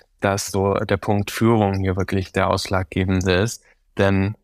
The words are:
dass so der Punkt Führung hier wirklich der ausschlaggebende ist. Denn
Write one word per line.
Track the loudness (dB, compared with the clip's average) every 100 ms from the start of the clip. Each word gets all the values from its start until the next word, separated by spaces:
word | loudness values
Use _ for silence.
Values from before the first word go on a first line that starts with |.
| _ -4
dass | -2 -2 -2
so | 0 0 0
der | 0 -2
Punkt | 0 -2 -2
Führung | 0 2 4 2 0
hier | -2 -2
wirklich | -2 -4 -2
der | 0 2
ausschlaggebende | 0 0 -4 -2 -4 0 0 2
ist. | 0 0 -6 _ _ _ 0
Denn | 2 2 -2 -6